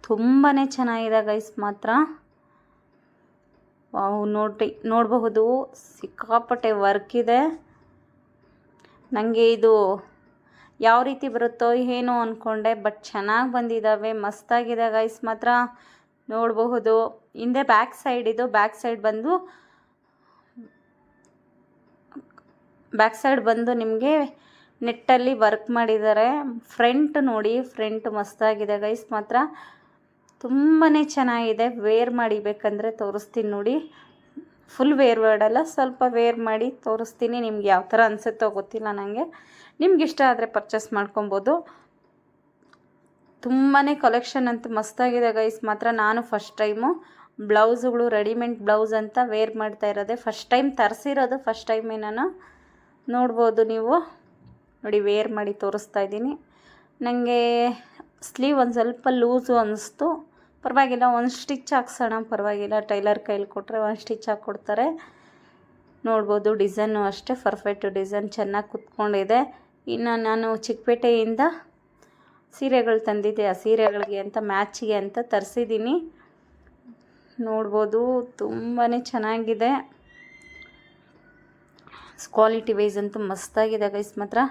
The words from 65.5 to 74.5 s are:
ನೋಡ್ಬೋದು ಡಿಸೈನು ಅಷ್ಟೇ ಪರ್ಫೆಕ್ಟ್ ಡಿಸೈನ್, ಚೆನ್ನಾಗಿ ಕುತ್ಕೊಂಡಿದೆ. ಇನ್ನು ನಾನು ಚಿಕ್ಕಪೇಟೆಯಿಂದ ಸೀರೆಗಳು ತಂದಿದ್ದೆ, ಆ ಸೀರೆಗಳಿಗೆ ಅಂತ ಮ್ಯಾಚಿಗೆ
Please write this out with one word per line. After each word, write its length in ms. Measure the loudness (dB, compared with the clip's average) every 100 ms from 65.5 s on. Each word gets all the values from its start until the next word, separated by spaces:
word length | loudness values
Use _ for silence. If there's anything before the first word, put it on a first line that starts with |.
| _ _ _ _ _
ನೋಡ್ಬೋದು 500 | -2 0 2 0 0
ಡಿಸೈನು 500 | 0 -2 0 -2 0
ಅಷ್ಟೇ 320 | -2 -6 -8 -2
ಪರ್ಫೆಕ್ಟ್ 500 | -2 -2 -6 -4 -4
ಡಿಸೈನ್, 360 | -4 -4 -4 -6
ಚೆನ್ನಾಗಿ 400 | -6 -4 -4 -6
ಕುತ್ಕೊಂಡಿದೆ. 680 | -14 -16 -6 -2 -2 2 2 2 -8 _ _ -8
ಇನ್ನು 260 | -6 -2 -2
ನಾನು 240 | -2 -2 -2 -4
ಚಿಕ್ಕಪೇಟೆಯಿಂದ 840 | -6 -6 0 2 2 2 2 2 0 0 -18 _ _ _ _ _ _ _ _
ಸೀರೆಗಳು 460 | -6 0 2 2 0
ತಂದಿದ್ದೆ, 460 | 0 -2 -2 0 -2
ಆ 80 |
ಸೀರೆಗಳಿಗೆ 640 | -2 0 2 2 0 -4 -6
ಅಂತ 180 | -6 -6
ಮ್ಯಾಚಿಗೆ 540 | -2